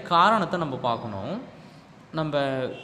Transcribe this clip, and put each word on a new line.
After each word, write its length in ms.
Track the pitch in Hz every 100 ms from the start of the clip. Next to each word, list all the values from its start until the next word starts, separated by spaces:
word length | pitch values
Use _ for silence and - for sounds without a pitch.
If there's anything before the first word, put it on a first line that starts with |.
காரணத்தை 560 | - 170 190 220 160 185
நம்ம 180 | 156 127
பார்க்கணும். 580 | 123 113 110 98 110 208 - - - - - - -
நம்ம 220 | 156 156 143 139 131 123 -